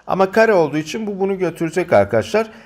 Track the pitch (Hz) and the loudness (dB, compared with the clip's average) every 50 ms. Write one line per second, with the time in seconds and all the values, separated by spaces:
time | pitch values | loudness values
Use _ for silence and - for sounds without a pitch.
0 | _ - - 185 190 190 196 220 220 226 214 180 160 143 139 151 156 - - 226 | _ -4 -2 0 0 2 2 2 4 4 4 4 2 2 0 -4 -6 -6 -8 -8
1 | 220 208 202 185 196 196 196 185 185 170 165 - 170 160 156 185 175 170 127 104 | -6 -6 -4 -4 -2 -2 -2 -2 -4 -4 -4 -4 -6 -4 -2 -4 -2 2 4 4
2 | 98 95 - 113 107 - - 208 226 220 - - - | 4 4 2 0 0 0 0 -2 -2 -2 -8 -18 -20